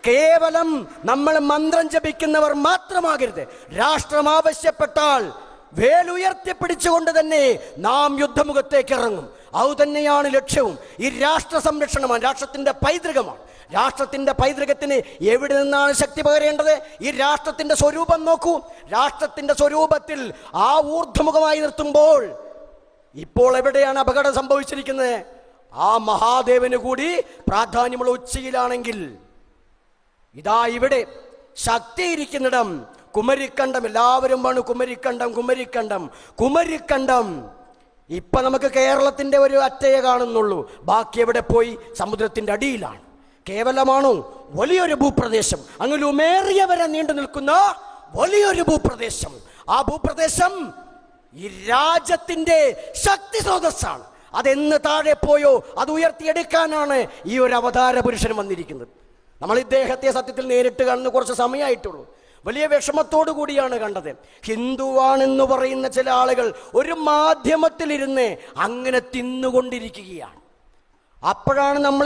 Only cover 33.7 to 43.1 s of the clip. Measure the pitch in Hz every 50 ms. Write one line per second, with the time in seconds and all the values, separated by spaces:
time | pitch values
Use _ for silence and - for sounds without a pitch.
33.7 | 262 254 233 214 214 233 240 247 254 262 262 262 262 262 247 262 254 254 240 240
34.7 | 240 247 254 254 240 247 - 254 240 240 240 240 220 233 240 247 254 254 247 247
35.7 | - 233 220 214 208 185 165 127 - - - - - - 226 269 285 330 339 330
36.7 | 320 311 320 - 285 269 262 262 254 247 220 190 165 135 117 120 - - - -
37.7 | - _ _ _ _ _ _ - 165 180 - - - 262 254 262 262 262 277 269
38.7 | 262 262 262 262 277 277 277 277 277 277 277 277 277 277 277 269 269 277 269 262
39.7 | 262 - 277 269 269 269 254 254 247 247 247 233 226 226 214 208 190 156 113 -
40.7 | - - - 175 202 226 226 226 - 233 233 233 233 240 233 - 233 233 233 233
41.7 | 220 226 - - - - 185 202 214 202 220 214 - 226 208 208 208 208 269 277
42.7 | 254 208 170 113 107 - - -